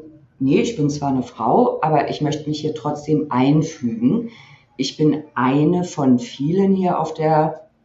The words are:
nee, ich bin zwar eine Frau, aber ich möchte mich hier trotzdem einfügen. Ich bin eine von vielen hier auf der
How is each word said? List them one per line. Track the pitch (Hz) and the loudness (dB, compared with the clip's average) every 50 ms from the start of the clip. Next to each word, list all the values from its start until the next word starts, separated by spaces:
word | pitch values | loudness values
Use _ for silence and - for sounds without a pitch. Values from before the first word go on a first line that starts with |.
| - - - - _ _ _ - | -6 -14 -20 -20 _ _ _ -2
nee, | 135 135 151 226 | 0 2 2 2
ich | - - - | 2 0 -2
bin | 151 147 143 | 0 -2 -2
zwar | 143 - 143 135 | -2 -2 -2 -2
eine | 131 127 | -2 -2
Frau, | 123 - - - 110 123 160 220 247 190 - - | -4 -6 -6 -4 0 2 4 4 4 2 0 -2
aber | - 160 156 - - - | -2 0 0 0 0 -2
ich | - - | -4 -4
möchte | 151 151 147 - - 151 | -2 -2 -4 -4 -4 -6
mich | 151 - | -6 -4
hier | - 151 - | -4 -6 -6
trotzdem | - - 147 147 - - 151 156 - - - | -6 -6 -6 -8 -6 -4 -2 -2 -2 0 0
einfügen. | 120 127 131 143 151 156 - - - - 123 113 113 107 120 135 196 240 226 - - - - - - - _ _ _ | 0 2 4 4 4 4 2 0 -4 -6 -6 -6 -2 0 0 2 2 0 -2 -6 -12 -18 -20 -20 -20 -20 _ _ _
Ich | - 135 - - | -6 -6 -4 -2
bin | - 156 151 - 151 - - - | 0 2 2 2 0 -4 -8 -4
eine | 123 127 131 143 147 151 170 180 180 175 | -2 0 0 2 2 2 2 2 0 -2
von | - - 156 135 131 123 117 | -4 -4 0 2 4 4 2
vielen | - - - - 139 156 180 196 196 196 190 | 2 -4 -8 -4 -2 0 0 2 2 2 2
hier | 190 185 175 - - | 2 2 0 0 -2
auf | 160 160 - | -4 -4 -4
der | 160 156 156 160 151 156 160 - - - _ _ _ | -2 0 2 2 2 2 0 -2 -8 -16 _ _ _